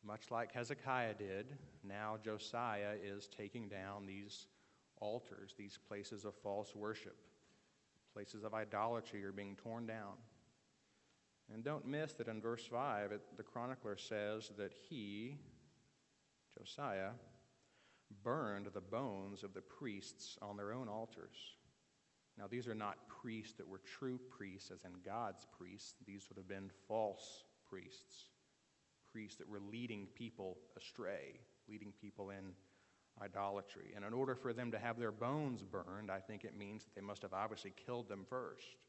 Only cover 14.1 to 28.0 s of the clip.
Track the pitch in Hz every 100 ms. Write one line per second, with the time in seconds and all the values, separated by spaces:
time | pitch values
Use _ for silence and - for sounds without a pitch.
14.1 | 107 104 107 110 101 98 - - 151 104
15.1 | 101 117 143 - - - - - _ _
16.1 | _ _ _ _ - - - 143 98 95
17.1 | 120 - - - - - - - - _
18.1 | 101 113 143 107 101 101 98 95 113 135
19.1 | 98 98 98 98 95 - - 135 101 -
20.1 | - - - 104 101 101 120 120 107 113
21.1 | - - - - - - _ _ _ _
22.1 | _ _ - 101 120 120 110 104 85 -
23.1 | - 123 113 101 - - 95 - - 131
24.1 | 127 127 - 98 95 - 95 90 90 92
25.1 | 107 110 95 - - 90 98 - - -
26.1 | 98 - 95 92 98 98 - - 110 107
27.1 | 95 - - - - - 95 90 -